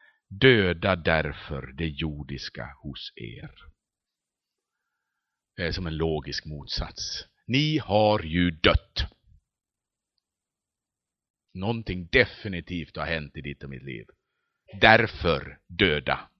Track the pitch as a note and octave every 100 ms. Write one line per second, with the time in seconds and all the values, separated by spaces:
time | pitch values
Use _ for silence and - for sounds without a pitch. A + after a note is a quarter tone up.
0 | _ _ - G2 C3 A#2 F#2 E2 G2 F2+
1 | D#2+ D#2+ D2+ - - C#2 C2 C#2 E2 C#2+
2 | D#2+ D2 C2+ C#2 - - B1 - C#2+ C2+
3 | - - A#1 A#1+ - - - _ _ _
4 | _ _ _ _ _ _ _ _ _ _
5 | _ _ _ _ _ - E2+ E2 F2 D#2+
6 | E2 D#2 C#2+ - D2+ D2 C#2 - - -
7 | - - - _ - C3 D3+ D3+ G2 G#2
8 | G#2+ G#2 D#2 F2 F2 D#2 - E2 - -
9 | - _ _ _ _ _ _ _ _ _
10 | _ _ _ _ _ _ _ _ _ _
11 | _ _ _ _ _ F#2 G2 A#2 A2 F2+
12 | E2+ C3 A2 - G#2 F2 - F2+ D2+ -
13 | D2+ E2 C#2+ D#2 C#2+ C#2+ C#2+ C2 C2+ A#1
14 | G#1+ _ _ _ _ _ _ G2 A2 A2
15 | - - F2 C#2+ - - - F2 F#2+ D2
16 | C2+ C2+ -